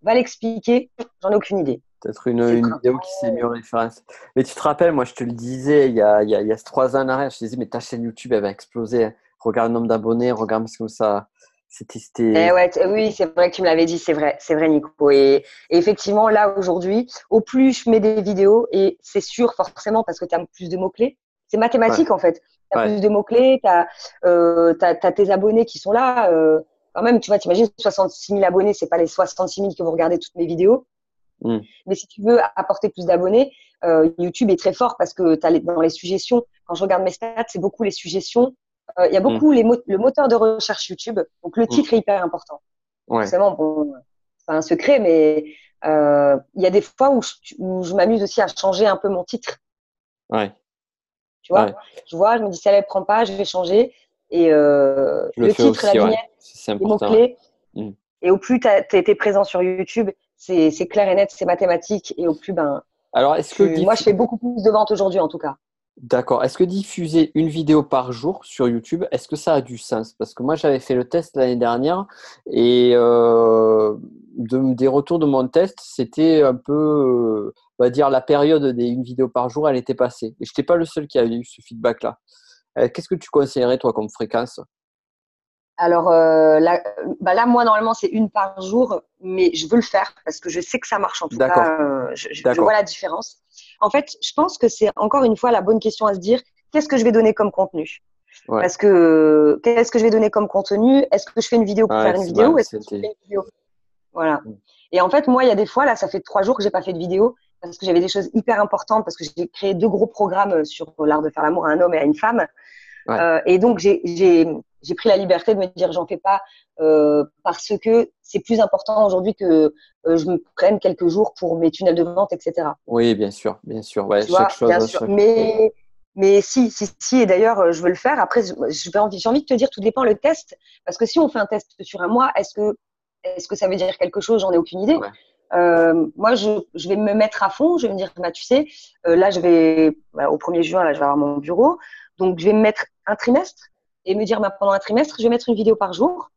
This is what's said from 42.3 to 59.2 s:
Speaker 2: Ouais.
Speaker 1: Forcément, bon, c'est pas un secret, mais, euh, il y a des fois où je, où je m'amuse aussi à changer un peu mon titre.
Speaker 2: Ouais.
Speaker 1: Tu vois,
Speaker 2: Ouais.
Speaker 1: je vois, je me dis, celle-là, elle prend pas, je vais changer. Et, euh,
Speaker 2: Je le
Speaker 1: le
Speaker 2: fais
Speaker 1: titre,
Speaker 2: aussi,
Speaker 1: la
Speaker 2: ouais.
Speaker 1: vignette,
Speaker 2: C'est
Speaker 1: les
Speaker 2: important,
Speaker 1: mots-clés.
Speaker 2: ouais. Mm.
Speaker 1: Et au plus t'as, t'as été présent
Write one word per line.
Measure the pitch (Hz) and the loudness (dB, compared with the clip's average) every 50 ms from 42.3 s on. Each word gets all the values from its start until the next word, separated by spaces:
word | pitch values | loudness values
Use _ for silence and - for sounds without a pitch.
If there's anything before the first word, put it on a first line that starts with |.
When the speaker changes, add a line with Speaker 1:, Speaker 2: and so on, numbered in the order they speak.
| 170 165 - _ 151 143 _ _ _ _ _ _ _ _ _ | -6 -8 -12 _ -20 -20 _ _ _ _ _ _ _ _ _
Speaker 2:
Ouais. | - - 113 107 | -4 -2 -2 -2
Speaker 1:
Forcément, | 98 - - 202 202 | 0 0 2 2 2
bon, | 170 - 156 156 156 156 151 147 139 127 _ _ _ _ _ _ _ | 2 0 -4 -2 -2 -2 -4 -6 -6 -14 _ _ _ _ _ _ _
c'est | _ _ | _ _
pas | - 156 | -4 -4
un | 156 | -4
secret, | 156 - 170 165 - - 285 254 | 0 -2 -2 0 2 2 2 4
mais, | 214 175 165 160 156 156 151 156 151 - - - _ _ _ _ - | 4 4 4 6 4 4 2 0 -4 -8 -20 -20 _ _ _ _ -4
euh, | 156 156 151 147 147 147 143 143 143 139 131 - _ _ | 0 0 2 2 4 4 4 4 2 2 0 -2 _ _
il | 208 185 | 0 0
y | |
a | 185 | 2
des | 185 208 | 2 2
fois | - - _ - 262 277 | 0 0 _ 0 2 2
où | 277 233 | 2 2
je, | - - - _ _ - - - | -2 -4 -14 _ _ -20 -14 -10
où | 185 185 185 185 180 | -8 -6 -6 -6 -6
je | 165 180 | -4 0
m'amuse | 196 180 214 233 220 202 | 2 2 2 2 0 -2
aussi | 196 - - | -2 -2 -2
à | 202 | -2
changer | 175 - - - 190 185 180 220 | -2 -4 -4 -2 -2 0 2 2
un | 208 190 | 0 0
peu | 185 - 196 | 0 -2 -4
mon | 196 180 180 | -4 -4 -6
titre. | - - 226 - - - _ _ _ _ _ _ _ _ _ _ _ _ _ _ _ | -8 -12 -10 -10 -12 -14 _ _ _ _ _ _ _ _ _ _ _ _ _ _ _
Speaker 2:
Ouais. | - 110 104 101 104 _ _ _ _ _ _ _ _ _ _ _ _ _ _ _ _ _ | -4 -4 -4 -6 _ _ _ _ _ _ _ _ _ _ _ _ _ _ _ _ _ _
Speaker 1:
Tu | _ - 175 | _ 0 0
vois, | 196 220 | 2 2
Speaker 2:
Ouais. | 202 - - - - _ - _ | 0 -4 -12 -20 -20 _ -20 _
Speaker 1:
je | - 170 | -14 -2
vois, | 165 190 214 233 | 0 0 2 2
je | 233 220 | 0 -2
me | 196 | -6
dis, | 175 | -8
celle-là, | 165 - 208 202 202 | -2 0 2 2 2
elle | 196 | 0
prend | 202 - 196 185 | -2 -6 -6 -2
pas, | - 208 220 233 | 0 0 0 0
je | 196 196 | -2 -4
vais | 196 202 | -6 -8
changer. | - - 185 180 170 190 214 247 262 _ _ _ _ _ _ _ _ | -6 -4 -6 -4 0 2 2 2 0 _ _ _ _ _ _ _ _
Et, | - 170 170 165 | 0 2 4 4
euh, | 156 151 147 147 143 143 139 135 135 135 135 87 73 - - - - | 4 4 4 4 4 4 2 2 2 0 0 0 -2 -4 -4 -6 -4
Speaker 2:
Je | - | 0
le | 120 | 2
Speaker 1:
le | - 214 | 2 2
Speaker 2:
fais | - 240 | 4 4
Speaker 1:
titre, | 226 220 - - | 4 4 2 0
Speaker 2:
aussi, | 202 196 | 2 4
Speaker 1:
la | - 202 | 4 4
Speaker 2:
ouais. | 214 | 2
Speaker 1:
vignette, | 220 220 226 - _ _ | 0 -2 -4 -12 _ _
Speaker 2:
C'est | _ - _ - - - 208 | _ -20 _ -14 -8 -8 -6
Speaker 1:
les | 208 196 | -4 -2
Speaker 2:
important, | 214 214 208 214 208 | -2 -2 -2 0 2
Speaker 1:
mots-clés. | 220 220 240 247 247 _ _ _ _ _ _ _ _ | 4 4 4 2 0 _ _ _ _ _ _ _ _
Speaker 2:
ouais. | - 107 | -12 -12
Mm. | 104 98 _ _ _ _ _ - | -12 -14 _ _ _ _ _ 0
Speaker 1:
Et | 180 | 2
au | 190 196 | 2 2
plus | - - 254 247 | 2 -2 -2 0
t'as, | 254 233 202 196 | 2 2 2 2
t'as | 196 - - | 2 2 0
été | 190 175 - 202 | 2 2 2 0
présent | - | 2